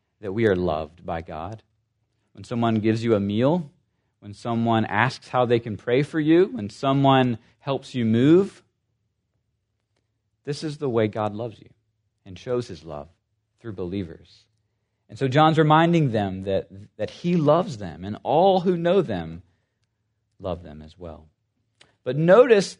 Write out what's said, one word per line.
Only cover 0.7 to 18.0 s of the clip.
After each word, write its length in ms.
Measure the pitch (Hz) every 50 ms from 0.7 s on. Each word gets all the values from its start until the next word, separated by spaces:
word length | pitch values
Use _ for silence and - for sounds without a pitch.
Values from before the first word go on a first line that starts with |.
| 78 78 78 76 82 - -
by 160 | 90 82 82 82
God. 400 | 87 80 78 82 92 110 107 _ _ _ _ _ _ _ _ _ _ _ _ _ _ _
When 120 | - 101
someone 360 | - 123 117 117 117 110 110
gives 220 | 104 110 110 113 113
you 120 | 117 110
a 60 | 101
meal, 500 | 101 101 101 110 123 139 170 180 160 139 - _ _ _ _ _ _ _ _ _
when 140 | - 104 101
someone 500 | - - 120 117 117 117 117 113 113 110
asks 440 | - 95 104 117 127 - - - -
how 180 | - 127 127
they 140 | 117 123 117
can 160 | 117 120 104
pray 260 | 92 - 123 120 135 147
for 160 | - - 160
you, 280 | 151 151 160 170 190
when 240 | 214 262 226 104 98
someone 680 | - - - 135 135 139 139 135 135 131 127 123 117 - _ _ _ _
helps 340 | _ 143 139 123 - - -
you 100 | 127 117
move, 600 | 110 110 117 127 147 165 180 202 196 - - _ _ _ _ _ _ _ _ _ _ _ _ _ _ _ _ _ _ _ _ _ _ _ _ _ _ _ _ _ _ _ _ _ _ _ _ _
this 200 | 139 147 143 -
is 140 | 156 147 151
the 100 | 151 135
way 180 | 113 117 110
God 300 | 107 - 113 107 107 101
loves 220 | 104 120 117 101 -
you 80 | - - _ _ _ _ _ _ _ _ _ _ _
and 100 | 101 92
shows 300 | 87 - 131 123 123 120
his 180 | - 98 78 78
love 240 | 82 76 73 71 82 _ _ _ _ _ _ _ _ _ _
through 140 | - 117 104
believers. 720 | 95 92 87 92 101 95 80 - - 82 _ _ _ _ _ _ _ _ _ _ _ _ _ _ _ _ _
And 80 | 117
so 120 | 110 135 135
John's 280 | 123 151 156 156 156
reminding 540 | 147 160 151 151 160 165 170 170 165 151 127
them 320 | 110 107 101 95 95 95 95
that, 240 | 101 95 90 - - 92 95 104 - _
that 140 | - 107 -
he 260 | - - - 175 175
loves 420 | 175 143 143 151 170 185 226 135 104
them, 260 | 101 82 73 76